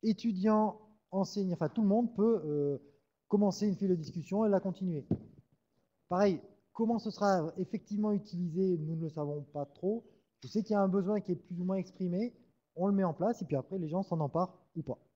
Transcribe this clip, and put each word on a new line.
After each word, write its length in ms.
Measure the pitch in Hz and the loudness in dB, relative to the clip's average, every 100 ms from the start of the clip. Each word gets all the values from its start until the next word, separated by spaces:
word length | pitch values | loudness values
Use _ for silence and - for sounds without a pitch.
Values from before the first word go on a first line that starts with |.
Étudiants, 760 | 220 220 233 190 208 214 214 - - _ _ | 0 0 -2 0 2 4 2 -2 -18 _ _
enseignants, 460 | 196 185 208 190 175 | -2 -2 -2 -2 0
enfin 140 | 156 | -2
tout 120 | 233 | 2
le 60 | 208 | 4
monde 260 | 208 240 - | 4 2 2
peut, 260 | 220 220 156 | 2 2 0
euh, 320 | 147 143 139 - _ _ _ _ | 0 0 -2 -8 _ _ _ _
commencer 400 | 208 202 180 208 | 2 2 2 -2
une 80 | 185 | 0
file 140 | 196 | 0
de 60 | 180 | 0
discussion 500 | 156 175 143 196 220 | -2 -10 -4 0 2
et 40 | |
la 100 | 196 | 2
continuer. 460 | 190 180 185 156 - - - - _ _ _ _ _ _ _ | 0 -4 -4 -6 -4 -4 -4 -20 _ _ _ _ _ _ _
Pareil, 320 | 180 202 165 - - _ | 2 4 2 -6 -20 _
comment 280 | - 226 233 | -4 -2 0
ce 120 | 220 | -4
sera 400 | - 202 185 156 170 | 0 2 2 0 -4
effectivement 560 | 180 214 - 208 214 | -6 -6 -6 -2 0
utilisé, 640 | 208 208 175 175 160 190 175 | 0 -2 -6 -4 0 0 0
nous 180 | 151 160 | -2 -4
ne 60 | |
le 80 | 165 | -6
savons 320 | 156 147 147 143 | -4 -6 -6 -8
pas 140 | 147 143 | -8 -8
trop. 400 | - 185 233 - _ _ _ | -6 -4 -4 -8 _ _ _
Je 60 | 131 | -6
sais 140 | 214 | -4
qu'il 100 | - | 0
y 40 | 208 | 2
a 60 | |
un 60 | 196 | 4
besoin 320 | 190 185 214 | 2 0 -2
qui 120 | 202 | -2
est 20 | 180 | -6
plus 240 | - 175 | -6 -6
ou 60 | 180 | -2
moins 120 | 190 | -2
exprimé. 560 | 185 - 185 175 240 - _ _ _ - | -4 -6 -4 -2 -4 -8 _ _ _ -2
On 120 | 190 | 2
le 60 | |
met 100 | 202 | 4
en 100 | 185 | 2
place 280 | 147 214 233 | 2 -2 -2
et 40 | 180 | 0
puis 100 | 139 | -2
après, 200 | - 190 | -2 -6
les 120 | 160 | -2
gens 140 | 175 | -2
s'en 160 | 196 170 | -2 -2
emparent 360 | 143 165 180 - _ - | 0 0 -2 -4 _ -10
ou 60 | |
pas. 160 | 143 123 _ | -8 -8 _